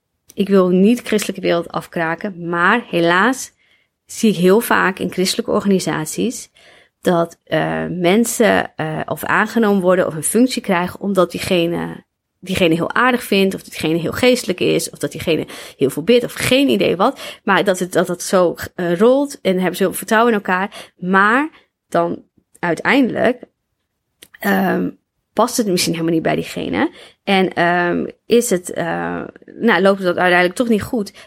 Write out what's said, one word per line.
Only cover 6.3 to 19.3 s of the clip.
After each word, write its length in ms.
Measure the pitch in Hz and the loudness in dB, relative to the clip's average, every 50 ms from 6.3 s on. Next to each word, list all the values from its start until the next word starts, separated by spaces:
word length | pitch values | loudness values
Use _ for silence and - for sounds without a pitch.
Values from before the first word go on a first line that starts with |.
| 254 - - - _ _ _ - - - _ _ _ _ | -4 -8 -14 -18 _ _ _ -20 -20 -20 _ _ _ _
dat, 380 | - 185 175 170 170 170 - _ _ | -2 0 2 2 0 -2 -4 _ _
eh, 400 | - - 156 160 160 160 160 160 160 | -4 -2 -2 -2 -2 -2 -4 -4 -6
mensen, 880 | 170 180 175 170 190 226 233 226 - - 233 196 190 185 - - _ | -6 -2 0 2 4 4 2 0 0 2 2 4 4 2 0 -4 _
eh, 240 | - 151 156 156 156 - | -8 -6 -6 -4 -6 -6
of 180 | - - 151 - | -6 -8 -8 -4
aangenomen 580 | - 147 180 208 214 - 233 226 208 202 196 175 | -2 0 0 0 0 0 0 2 2 2 2 4
worden 240 | 180 185 185 - | 2 2 4 2
of 80 | - 156 | 0 -2
een 80 | 160 147 | -4 -6
functie 400 | - - 214 254 254 - 240 - | -2 2 2 2 2 0 -4 -2
krijgen 380 | - 185 170 180 180 - - | -2 -2 0 -2 -4 -8 -8
omdat 300 | - 202 196 185 175 180 | -6 -2 2 2 2 0
diegene, 720 | - 180 - - 190 175 165 170 170 165 165 170 165 175 - _ _ _ _ _ _ _ - | 0 -8 -4 -2 0 0 0 0 -2 -4 -6 -8 -10 -14 -18 _ _ _ _ _ _ _ -10
diegene 320 | 185 190 - 190 165 160 | -8 -2 0 2 2 2
heel 200 | 170 170 - - | 0 -2 -2 0
aardig 280 | - 240 254 247 240 - | 0 2 2 2 0 -2
vindt 320 | - - 196 190 190 185 | 0 2 2 2 2 0
of 80 | 170 - | -4 -10
diegene 360 | - - - - 156 160 170 | -14 -12 -6 -4 -2 -2 -2
heel 140 | 160 123 - | -2 -4 -4
geestelijk 480 | - - 247 254 240 - 214 180 - | 0 2 2 2 2 0 -4 -4 -2
is 300 | - 160 156 160 - - | 0 0 0 0 -2 -4
of 80 | - - | -10 -8
dat 140 | - 147 - | -8 -8 -8
diegene 340 | 160 - 180 160 151 - - - - - - - | -6 -2 -2 -2 -2 -2 -8 -12 -18 -18 -16 -6
heel 140 | - 135 131 | -2 -2 -2
veel 120 | - 147 160 | 0 -2 2
bidt 220 | - 240 240 - | 4 4 4 4
of 80 | 151 - | 0 -6
geen 360 | - - - 254 269 285 262 | -4 -2 0 2 2 2 2
idee 280 | 233 202 170 - 175 | 2 2 2 0 0
wat. 240 | 170 196 254 277 - - - - - - | 2 0 0 0 -4 -12 -16 -16 -10 -2
Maar 200 | - 190 175 - | 2 2 2 4
dat 140 | 208 185 - | 2 0 -2
het, 140 | 180 180 - | -2 -2 0
dat 160 | 170 180 180 | 0 0 0
het 140 | 175 175 - | -2 -8 -6
zo, 320 | - - 185 180 165 - - - - _ | 0 2 2 2 2 0 -4 -10 -12 _
eh, 200 | - 180 170 175 | -6 -2 -2 0
rolt 460 | 170 214 240 262 277 285 285 | 2 4 4 4 4 2 -2